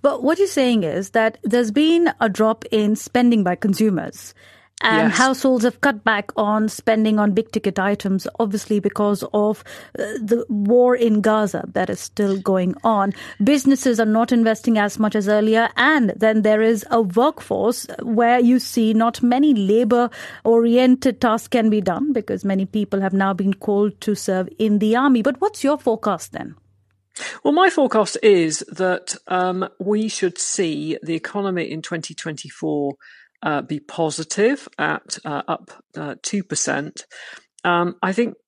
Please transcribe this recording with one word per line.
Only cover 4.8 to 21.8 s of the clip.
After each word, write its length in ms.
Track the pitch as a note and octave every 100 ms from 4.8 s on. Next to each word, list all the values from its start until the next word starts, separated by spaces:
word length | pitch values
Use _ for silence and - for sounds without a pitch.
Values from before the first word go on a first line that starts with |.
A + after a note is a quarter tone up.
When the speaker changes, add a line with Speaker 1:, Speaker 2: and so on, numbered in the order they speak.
Speaker 1:
And 260 | A3+ A3 A3
Speaker 2:
Yes. 100 | G3+
Speaker 1:
households 460 | C4 C4 C4+ B3+
have 160 | A#3 -
cut 240 | C#4+ G#3+
back 280 | A3+ G#3 G#3 -
on 320 | G#3 G#3+ G#3+
spending 500 | - - A3 A3 G#3+
on 140 | G#3
big 180 | G3 A3
ticket 260 | A3 G3+ F#3+
items, 480 | F#3+ G3+ G3 F#3+ - -
obviously 420 | A3+ G3+ - G#3
because 420 | G3+ - G#3 G3+ -
of, 300 | G#3 G#3 G#3+ - - - -
uh, 60 | G#4 F#4+
the 240 | G#3+ A#3 -
war 480 | G#3 G3+ A#3+ B3 B3
in 240 | A#3 G#3+
Gaza 420 | G#3 G#3+ G#3 D#3+ -
that 180 | - F#3
is 120 | -
still 400 | - - G3+ G3
going 340 | F#3+ F#3+ F3+ -
on. 300 | A3+ G#3+ G3 - - -
Businesses 600 | G#3 D4 C4+ C4+ C4 A3+
are 40 | A3
not 280 | A3 A#3
investing 440 | B3 A3+ A3 - A3
as 220 | G#3 -
much 160 | G#3+ G#3+
as 140 | G3
earlier. 400 | G#3+ G#3+ A3 A3+ -
And 340 | B3+ D#4 A3 -
then 240 | A3 A3
there 200 | G#3+ G#3+
is 240 | A3 A3+ -
a 100 | A3+
workforce 880 | G#3 F3+ C#4 D#4 - G3 G3+ B3 - -
where 340 | B3 A3 A#3 B3
you 220 | A#3+ B3+
see 340 | - - A3
not 300 | A3 A3+ A#3
many 300 | A#3+ B3 D4+
labor-oriented 1700 | A#3+ F#3+ A3 A#3+ A#3+ A#3+ - - - - A#3 A#3 A#3+ B3+ B3+ C4+ A#3
tasks 260 | A#3+ A3 -
can 220 | B3 A3
be 100 |
done 320 | G#3+